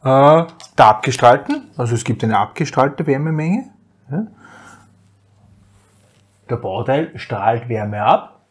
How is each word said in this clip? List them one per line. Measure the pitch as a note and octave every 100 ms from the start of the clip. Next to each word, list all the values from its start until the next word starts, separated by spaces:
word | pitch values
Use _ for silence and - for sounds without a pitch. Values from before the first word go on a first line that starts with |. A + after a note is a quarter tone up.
äh, | C3+ C3+ C#3 D#3+ E3 - - -
der | A#2+
abgestrahlten, | B2+ - A#2+ A#2+ C#3 - D4 - -
also | A#2+
es | A#2
gibt | - A#2
eine | A2+ G#2+
abgestrahlte | G2+ - D3+ - C#3 C#3+ D3+
Wärmemenge. | C3+ D#3 D#3 D#3 G#3+ C4+ _ _ _ _
Ja? | D3 A3 _ - - - - _ _ _ _ _ _ _ _ _ _ _ _ _ _ _ _ -
Der | A#2+
Bauteil | - G2 - C#3 D#3+ -
strahlt | - G#2+ G#2 A#2 B2
Wärme | A2 G#2 G#2
ab | G#2+ - - _ _